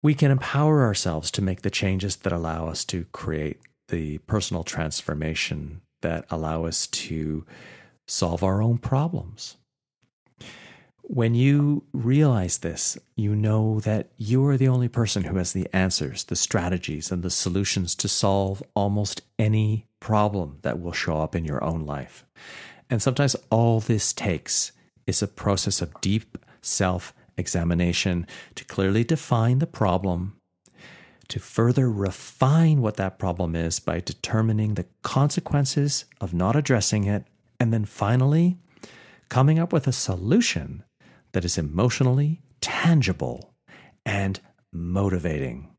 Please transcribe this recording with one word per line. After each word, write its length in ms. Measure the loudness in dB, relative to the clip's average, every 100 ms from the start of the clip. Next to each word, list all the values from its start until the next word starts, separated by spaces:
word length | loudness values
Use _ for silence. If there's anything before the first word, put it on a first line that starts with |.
we 120 | 2
can 160 | 4 4
empower 520 | 4 0 0 4 4
ourselves 480 | 4 2 -2 -4 -4
to 120 | -2
make 200 | -2 -2
the 80 | -4
changes 460 | -2 0 0 -2 -4
that 160 | -4
allow 360 | -2 -4 -4 -6
us 160 | -6 -6
to 200 | -6 -8
create 480 | -10 -6 -4 -4 -8 _ _ _
the 300 | -6 -4 -8
personal 440 | -2 -2 -2 -4
transformation 1160 | -6 -6 -4 -4 -6 -4 -4 -4 -4 -6 -8 -14 _ _
that 240 | -6 -4 -6
allow 340 | -6 -4 -4 -4
us 200 | -4 -4
to 560 | -6 -6 -6 -4 -6 -8 -20 -20 -20 -20 _ -8
solve 360 | -2 -2 0
our 180 | 0 2
own 160 | 2 0
problems. 800 | 0 0 0 -4 -8 -14 -18 -18 _ _ _ _ _ _ _ _ -20 -20 -20 -20 _ _
When 320 | -6 0 2
you 500 | 4 4 4 4 0 _
realize 680 | -4 2 4 4 4 0 -2
this, 400 | -6 -4 -6 -6 _ -4
you 180 | 0
know 460 | 2 2 2 2 0
that 300 | 0 -2 -4 _
you 280 | 0 2 4
are 100 | 4
the 120 | 4
only 200 | 2 0
person 360 | 0 0 0
who 120 | -2 -2
has 160 | -2
the 160 | -2 -2
answers, 520 | 0 0 0 -4 -6
the 120 | -6 -2
strategies, 760 | 0 0 0 -4 -4 -8 -4
and 120 | -4
the 80 | -2
solutions 640 | -2 -2 -2 0 -2 -2 -2
to 120 | -2
solve 540 | 0 2 2 0 -4 -6
almost 480 | -2 0 0 -2 -6 _ -2
any 480 | 2 2 2 0 -6 _
problem 600 | 0 2 2 0 -6 -6
that 180 | -6 -4
will 120 | -6
show 280 | -4 -2 -2
up 140 | -2
in 100 | -2
your 200 | -4 -4
own 220 | -2 -4 -4
life. 380 | -8 -10 -18 _ -20 -20 -18 -20 -20 _
And 100 | 0
sometimes 340 | 0 2 0 0 _
all 300 | 4 6 4
this 320 | 2 0 0
takes 600 | -2 -2 -2 -2 -4 -4 _ _ _ -4
is 160 | -2
a 60 | -2
process 520 | -2 0 2 0 -2
of 200 | -4 -4
deep 380 | 0 0 -2 -20 _ -14
self-examination 1700 | -6 0 0 0 -6 -20 _ -8 -4 0 0 2 2 2 0 -2 -4 -12 -18
to 100 | -18
clearly 380 | -10 0 2 2
define 580 | 2 -2 2 2 4 2
the 60 | 0
problem, 680 | 0 0 2 0 -2 -6 -10 _ _ _ _ -20 -20 -20 _ _
to 120 | -12
further 500 | -6 0 2 4 2
refine 880 | 0 -2 -4 -14 0 4 6 6 4
what 160 | 2 0
that 220 | -4 -2
problem 380 | -2 0 -2 0
is 240 | -2 -2
by 200 | -2 -4
determining 760 | -6 -10 -4 0 2 0 0
the 120 | -2 -6 _
consequences 1000 | -2 2 2 0 -2 0 0 0 0 -2 -8 _
of 140 | -6
not 200 | 0 2
addressing 500 | 2 2 2 2 0
it, 200 | 0 -2 -4 _ _ _
and 140 | 0
then 120 | 0
finally 760 | -2 -2 2 4 4 4 2 0 _ _ -20 -20 -20 -20 _
coming 300 | 4 4 4
up 140 | 2
with 160 | 2 0
a 40 |
solution 920 | -2 -2 -4 2 2 4 -2 -6 -12 -16 _ _ _ _
that 120 | -2
is 140 | -2 -2
emotionally 840 | -2 2 2 4 2 4 0 -2 _ _
tangible 920 | -6 0 4 4 4 -2 -4 -8 -14 _ _ -20 -20 _
and 360 | -6 -2 -2 -4 _ _ _
motivating. 960 | -10 -4 0 0 0 -2 -2 -4 -8 -14